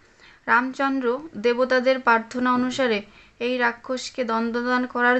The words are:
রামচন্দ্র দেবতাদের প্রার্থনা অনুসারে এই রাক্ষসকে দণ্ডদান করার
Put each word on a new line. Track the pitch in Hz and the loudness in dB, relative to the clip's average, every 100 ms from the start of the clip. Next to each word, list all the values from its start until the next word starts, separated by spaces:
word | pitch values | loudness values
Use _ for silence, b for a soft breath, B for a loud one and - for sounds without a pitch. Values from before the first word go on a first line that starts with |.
| b b b b - | b b b b 0
রামচন্দ্র | 226 254 262 277 269 247 262 320 208 | 0 0 -2 -2 0 -2 -2 -6 -2
দেবতাদের | 233 240 254 254 247 262 | 0 2 2 2 2 2
প্রার্থনা | 254 226 220 247 254 | 2 2 0 -2 0
অনুসারে | 247 254 247 254 208 - B B B | 2 0 0 0 0 -4 B B B
এই | 240 254 | -4 0
রাক্ষসকে | 240 233 - 254 - - | 0 -2 -8 -8 -8 -6
দণ্ডদান | 226 226 233 233 247 247 247 | -2 -2 -2 -2 -2 -2 -2
করার | 240 247 | 0 2